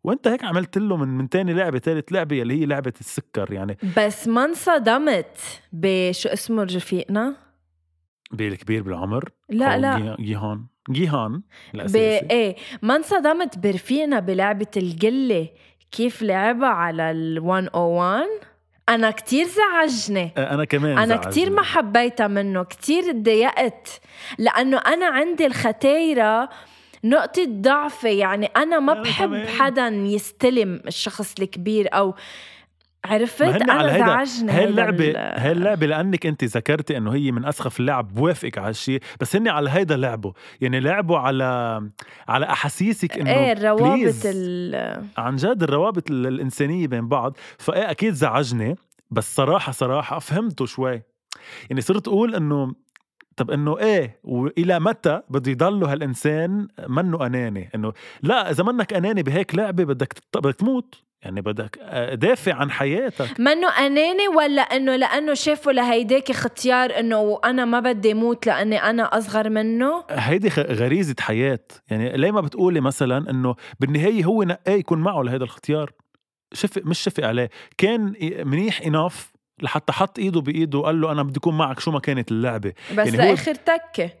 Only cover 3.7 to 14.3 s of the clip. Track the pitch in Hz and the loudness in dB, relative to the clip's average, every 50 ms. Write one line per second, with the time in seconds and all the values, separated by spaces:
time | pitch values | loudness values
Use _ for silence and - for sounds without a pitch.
3.7 | 98 _ - 190 170 - 214 208 208 - - 233 226 240 262 311 339 - - 370 | -8 _ -6 -2 0 2 0 0 -2 -4 -4 -2 0 2 0 0 -2 -2 0 0
4.7 | 339 294 226 220 226 269 302 302 240 180 156 - - - - - - - _ _ | 2 2 4 2 2 2 2 0 0 0 -4 -6 -14 -16 -16 -16 -16 -18 _ _
5.7 | - 165 165 196 190 185 180 180 180 - - 220 - 208 - - 226 220 202 180 | -8 -2 0 0 2 2 0 0 -2 -2 -4 -4 -4 -4 -4 -4 -2 -2 -2 -2
6.7 | 180 180 - - 190 180 - - 196 208 233 277 277 - _ _ _ _ _ _ | -4 -6 -4 -4 -4 -4 -4 -2 -2 -2 -2 -2 -6 -8 _ _ _ _ _ _
7.7 | _ _ _ _ _ _ _ _ _ _ _ - - 107 110 104 98 - - 104 | _ _ _ _ _ _ _ _ _ _ _ -14 -8 -4 -4 -4 -4 -6 -4 -2
8.7 | 110 110 98 95 90 82 92 98 107 127 - - _ _ _ - 208 226 262 277 | -2 -2 -2 -6 -6 -6 -4 -4 -4 -4 -4 -6 _ _ _ -4 -2 0 2 2
9.7 | - 262 262 269 269 233 208 - - - 113 104 110 104 107 107 107 107 117 123 | 2 2 0 0 0 -2 -2 -4 -6 -6 -6 -4 -4 -4 -4 -6 -6 -8 -10 -16
10.7 | _ _ _ - 135 139 185 160 147 135 113 107 120 170 - _ - - - - | _ _ _ -6 -2 -2 0 0 0 -2 -2 -4 -6 -8 -10 _ -20 -20 -20 -14
11.7 | - - - 202 196 220 220 220 214 202 - 147 233 240 226 196 185 - - - | -12 -8 -4 0 2 2 4 4 2 0 0 2 2 2 2 0 -2 -8 -14 -18
12.7 | 262 - - 220 262 311 320 - 403 370 277 302 320 339 359 254 - 180 180 202 | -12 -4 0 2 2 2 2 0 0 2 2 2 2 2 -2 -4 -4 -2 0 0
13.7 | 190 175 - - 254 294 311 294 277 220 180 185 | 0 -2 -2 -2 0 0 2 2 0 0 0 0